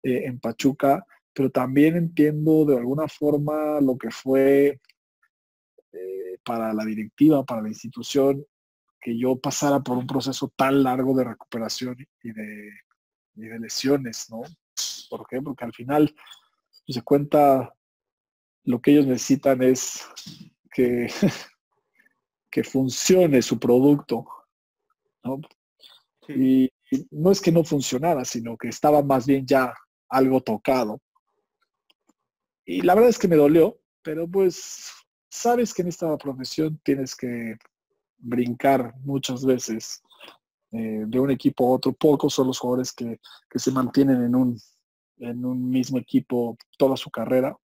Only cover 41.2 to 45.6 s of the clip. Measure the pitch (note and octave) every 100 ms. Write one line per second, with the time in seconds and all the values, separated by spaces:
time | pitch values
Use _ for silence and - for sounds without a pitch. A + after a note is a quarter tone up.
41.2 | C#3 C3 C#3+ - B2 B2+ B2+ - D#3 C#3
42.2 | D3 - C3 B2+ B2+ B2+ B2+ - A#2 A2+
43.2 | - - _ B2 C3+ C3 B2 C#3 C#3 B2+
44.2 | A#2+ B2+ B2+ A#2+ _ _ _ _ _ _
45.2 | A#2+ A#2+ B2+ B2+